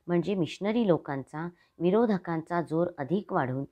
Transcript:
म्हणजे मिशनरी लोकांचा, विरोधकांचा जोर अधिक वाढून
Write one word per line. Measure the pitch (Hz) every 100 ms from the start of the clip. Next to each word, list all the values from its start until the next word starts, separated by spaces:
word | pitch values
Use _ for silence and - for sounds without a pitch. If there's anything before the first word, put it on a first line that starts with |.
| -
म्हणजे | 175 170 190
मिशनरी | 156 - 196 226 214
लोकांचा, | 156 - 135 123 151 170 - _ -
विरोधकांचा | 170 208 233 185 175 160 160 175
जोर | 139 160 175 -
अधिक | 139 190 -
वाढून | 185 131 131 139